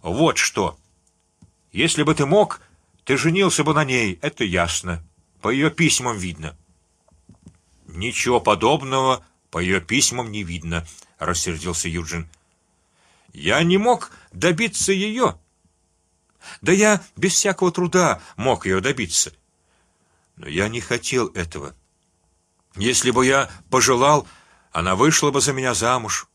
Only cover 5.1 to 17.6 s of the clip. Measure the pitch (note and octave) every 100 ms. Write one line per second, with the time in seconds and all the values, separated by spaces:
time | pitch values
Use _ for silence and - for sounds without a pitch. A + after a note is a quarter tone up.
5.1 | _ _ _ G2+ C3 D3+ D#3 E3 - B2
6.1 | G#2+ F2+ D#2 D#2 D2 _ _ _ _ _
7.1 | _ _ - - _ _ _ - D#2+ A2+
8.1 | - A#2 B2 - G2+ A2 D3 C3+ C3+ C3
9.1 | B2 _ _ _ E2 F2+ F#2+ E2+ B2 -
10.1 | A#2+ A#2 G#2 F2+ E2+ E2 E2+ E2 - -
11.1 | _ D#2+ F2 - D#2+ E2+ E2 F2+ E2+ D#2+
12.1 | E2+ E2 _ _ _ _ _ _ _ _
13.1 | _ _ - D#2 B2+ E3+ F#3 A3+ A#3+ -
14.1 | - _ F2 E3 D#3+ A3+ - - G3 G#3
15.1 | A3+ A3+ F2+ _ _ _ _ _ _ _
16.1 | _ _ _ - - - F#3+ G#3+ G3+ -
17.1 | - F#3 - G3+ F#3